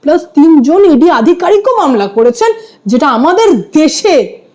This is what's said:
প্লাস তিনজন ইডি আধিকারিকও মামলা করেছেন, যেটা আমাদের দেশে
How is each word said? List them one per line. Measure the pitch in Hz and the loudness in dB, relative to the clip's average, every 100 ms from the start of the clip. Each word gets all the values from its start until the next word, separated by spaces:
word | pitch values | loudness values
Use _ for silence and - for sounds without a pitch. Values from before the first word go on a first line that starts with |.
প্লাস | 285 330 349 - | -2 -4 -2 0
তিনজন | 320 311 247 349 403 | 4 4 2 2 2
ইডি | 277 330 269 | 2 2 2
আধিকারিকও | 233 349 359 403 427 480 | 0 0 0 0 0 -2
মামলা | 320 233 196 202 | -2 -2 -2 0
করেছেন, | 233 240 453 440 - _ 202 | 0 0 -4 -4 -10 _ -4
যেটা | 233 285 233 | -2 0 0
আমাদের | 294 370 453 254 170 302 | 0 0 0 0 -2 -2
দেশে | 311 - 415 311 - - _ | -2 -2 -2 0 -2 -10 _